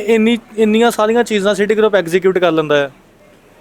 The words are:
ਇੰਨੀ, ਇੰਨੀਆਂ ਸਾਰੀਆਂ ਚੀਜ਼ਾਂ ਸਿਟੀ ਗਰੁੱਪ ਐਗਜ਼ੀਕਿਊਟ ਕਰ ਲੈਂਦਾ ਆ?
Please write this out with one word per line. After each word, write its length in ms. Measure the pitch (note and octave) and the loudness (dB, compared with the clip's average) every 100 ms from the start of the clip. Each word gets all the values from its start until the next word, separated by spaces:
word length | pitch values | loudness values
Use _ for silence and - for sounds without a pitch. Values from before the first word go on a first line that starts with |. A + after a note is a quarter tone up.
| G#3 | 0
ਇੰਨੀ, 320 | A3+ A3 A#3 - G#3+ | 0 2 -2 -6 -2
ਇੰਨੀਆਂ 340 | A3 A3 A#3 | 0 2 0
ਸਾਰੀਆਂ 320 | A3 G#3+ A#3 | 0 0 0
ਚੀਜ਼ਾਂ 300 | A#3 G#3+ G3 F#3+ | -2 -2 -2 -2
ਸਿਟੀ 200 | G3+ G#3+ | -2 0
ਗਰੁੱਪ 200 | G#3+ G3 | 2 0
ਐਗਜ਼ੀਕਿਊਟ 420 | E3 F3+ F3+ F3+ | 0 0 0 2
ਕਰ 140 | F3 | 0
ਲੈਂਦਾ 320 | D#3+ D#3 D3 C#3 | 0 0 0 -2
ਆ? 40 | - _ _ - _ _ _ | -8 _ _ -20 _ _ _